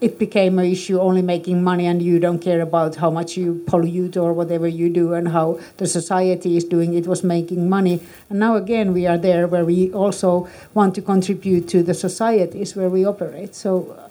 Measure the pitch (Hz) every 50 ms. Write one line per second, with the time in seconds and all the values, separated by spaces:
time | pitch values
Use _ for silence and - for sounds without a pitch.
0 | 240 220 - - 220 214 - 208 190 185 185 185 180 175 185 185 - - 190 180
1 | 190 185 185 185 180 180 175 170 170 180 180 180 180 180 180 175 175 175 175 175
2 | 170 175 175 170 175 175 175 165 - 185 175 170 165 160 165 165 160 156 156 147
3 | 175 165 160 165 170 170 - 185 180 175 170 170 - - - 175 165 170 170 180
4 | 180 180 180 185 170 170 170 170 170 165 170 165 165 170 165 165 170 175 170 180
5 | 170 165 175 170 170 170 160 165 160 160 170 - - - - - 196 - - 175
6 | 165 - 185 185 185 185 180 175 175 175 170 170 170 - 180 170 170 170 170 170
7 | 170 180 180 180 - 180 170 170 165 170 185 175 170 180 190 196 196 180 175 170
8 | - - - - - - 202 196 214 233 226 208 185 196 233 226 208 190 180 180
9 | 175 180 170 170 175 185 180 170 175 175 180 175 170 165 175 185 185 185 - 202
10 | 196 202 190 - - 185 175 180 180 - - - - - - 214 202 190 185 208
11 | 196 - 196 190 185 - 196 - - 190 185 175 170 - - 180 170 175 170 180
12 | - 175 - - 220 233 233 208 175 165 - 196 202 - - 202 185 185 185 190
13 | 190 202 202 - 175 151 - 156 202 202 - - - 202 185 180 - - - -
14 | - -